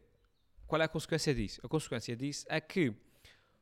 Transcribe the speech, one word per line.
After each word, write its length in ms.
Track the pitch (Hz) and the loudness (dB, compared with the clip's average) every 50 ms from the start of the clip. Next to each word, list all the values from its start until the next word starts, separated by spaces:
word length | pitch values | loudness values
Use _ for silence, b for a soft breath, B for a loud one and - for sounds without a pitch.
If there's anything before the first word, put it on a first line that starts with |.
| _ _ _ _ _ _ _ _ _ _ _ - - | _ _ _ _ _ _ _ _ _ _ _ -14 -4
Qual 140 | - 160 156 | 0 2 2
é 40 | 160 | 2
a 40 | 156 | 2
consequência 460 | - 160 - - 165 151 - 156 135 | 0 -4 -2 0 0 2 4 2 2
disso? 260 | 117 104 95 - - - | 2 0 -2 -4 -8 -6
A 40 | 120 | -2
consequência 480 | 151 156 - - 131 117 - - 120 | 0 0 0 0 -4 -4 -4 -4 -4
disso 300 | 113 135 143 139 - - - | -4 -4 -4 -4 -6 -4 -2
é 120 | 160 156 | -2 -2
que 340 | - - - 190 160 120 107 - _ b b b b b b b b b b b | -2 0 2 4 4 4 2 -2 _ b b b b b b b b b b b